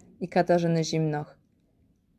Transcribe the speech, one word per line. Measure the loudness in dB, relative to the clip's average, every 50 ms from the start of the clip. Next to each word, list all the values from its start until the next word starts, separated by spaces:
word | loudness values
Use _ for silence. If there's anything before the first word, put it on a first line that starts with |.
| -8 -14 -14 -14
i | -12 -2
Katarzyny | 0 0 2 4 2 2 2 2 0 0 -2
Zimnoch. | -2 -2 -2 -2 -2 -2 -4 -8 -10 -16 _ _ _ _ _ _ _ _ _ _ _ _ _ _ _ _